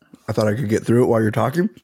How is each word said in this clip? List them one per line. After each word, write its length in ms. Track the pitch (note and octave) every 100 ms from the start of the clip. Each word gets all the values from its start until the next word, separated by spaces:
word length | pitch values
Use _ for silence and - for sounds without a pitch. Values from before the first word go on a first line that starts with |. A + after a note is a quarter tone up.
| _ - -
I 40 |
thought 160 | A2 G#2+
I 60 |
could 140 | G#2+ G2+
get 160 | G#2+
through 200 | - A#2
it 20 | B2
while 160 | A2+
you're 80 | A2
talking. 400 | G#2+ A2 E3 F#3 -